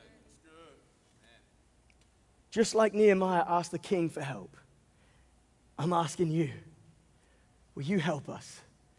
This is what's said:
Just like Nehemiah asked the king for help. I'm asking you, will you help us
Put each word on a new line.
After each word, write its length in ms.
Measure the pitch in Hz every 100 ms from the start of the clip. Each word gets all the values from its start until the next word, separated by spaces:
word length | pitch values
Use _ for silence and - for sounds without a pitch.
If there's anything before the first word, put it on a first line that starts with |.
| 120 120 _ _ 160 160 160 139 _ _ _ _ 117 117 _ _ _ _ _ _ _ _ _ _ _
Just 240 | 214 220 220
like 180 | 220
Nehemiah 520 | 202 214 190 185 175 -
asked 240 | 175 165
the 80 | 165
king 300 | - 185 165
for 120 | -
help. 340 | 139 117 90 - _ _ _ _ _ _ _ _ _ _ _ -
I'm 120 | 156
asking 360 | 170 160 - 170
you, 220 | 160 147 110 - - - _ _ _ _ _ _ _ _
will 80 | -
you 160 | 139 202
help 320 | 160 147 139
us 320 | - - - - _ _